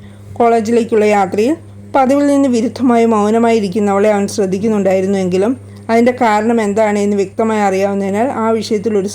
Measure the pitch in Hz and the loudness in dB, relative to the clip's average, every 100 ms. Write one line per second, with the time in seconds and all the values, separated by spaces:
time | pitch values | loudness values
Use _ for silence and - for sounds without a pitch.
0 | - - - - 233 233 214 233 240 220 | -20 -20 -14 -2 2 2 0 -2 0 0
1 | 208 208 190 190 233 330 - - - 285 | 2 0 0 0 -2 -2 -8 -20 -4 0
2 | 254 285 285 277 277 240 226 - 254 233 | 2 2 2 2 2 0 -2 -2 0 2
3 | 233 220 208 226 233 226 196 214 202 196 | 2 2 2 2 2 0 0 -2 0 0
4 | 214 202 202 - 190 190 226 214 190 190 | 2 2 0 -2 -2 -2 -2 0 0 0
5 | 190 196 185 185 208 269 - - - 226 | 0 0 0 0 0 -2 -8 -16 -2 2
6 | 240 247 233 208 214 233 208 202 214 208 | 2 2 0 0 0 0 0 0 0 0
7 | 202 202 190 - 226 214 202 190 202 196 | 0 0 -2 -2 -2 0 0 0 -2 -2
8 | 196 202 254 220 226 226 196 214 220 208 | -2 -2 -2 -2 -2 -2 -2 -4 -2 -2
9 | 196 | -2